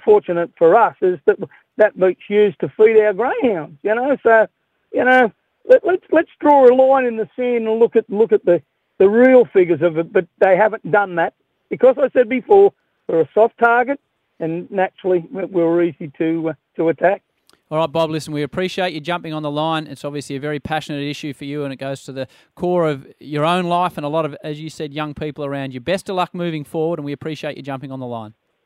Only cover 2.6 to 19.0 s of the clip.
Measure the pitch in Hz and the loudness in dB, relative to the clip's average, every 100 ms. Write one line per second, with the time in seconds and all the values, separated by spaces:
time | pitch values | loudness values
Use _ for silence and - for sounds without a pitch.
2.6 | 156 - 220 220 214 190 254 466 254 180 | -8 2 4 6 2 0 -4 -2 -2 -2
3.6 | 151 151 202 226 262 262 233 226 202 _ | -8 -8 -4 -2 -2 0 4 4 2 _
4.6 | _ _ _ - 247 254 226 - _ _ | _ _ _ -2 2 4 2 -2 _ _
5.6 | - 254 - 359 - 320 339 _ 294 285 | 2 4 4 -2 0 0 0 _ 2 6
6.6 | 254 254 262 269 247 220 214 - 247 240 | 6 6 4 2 0 -4 -8 -6 -4 -2
7.6 | 220 220 233 233 - 202 220 208 - 175 | -2 0 2 2 -2 -2 2 2 2 0
8.6 | - _ _ _ 196 220 254 254 214 196 | -2 _ _ _ 2 6 6 6 6 2
9.6 | 175 160 170 160 170 185 175 _ 190 180 | 2 2 0 -2 -2 -2 -2 _ 2 4
10.6 | 214 214 185 208 196 170 185 - _ _ | 2 -2 -2 0 0 -2 -4 -6 _ _
11.6 | _ - 247 262 262 277 220 254 - 202 | _ 2 2 2 0 0 0 -2 4 6
12.6 | 196 - _ _ - 170 151 208 226 - | 6 2 _ _ -4 -2 0 0 0 2
13.6 | 233 233 247 285 _ _ _ _ 160 165 | 0 2 0 -6 _ _ _ _ -8 -8
14.6 | 180 196 185 - 190 180 160 185 170 185 | -6 -4 -4 -4 -2 -2 -4 -10 -6 -2
15.6 | 165 170 170 143 160 - 165 165 160 151 | 0 0 -2 -6 -16 -6 -4 -4 -6 -10
16.6 | _ - 160 156 175 202 _ _ _ _ | _ -4 -4 0 -2 -2 _ _ _ _
17.6 | _ 156 160 151 165 156 165 147 143 - | _ -4 -4 -2 -4 -4 -8 -8 -6 -6
18.6 | 185 - 185 160 | -6 -4 -6 -6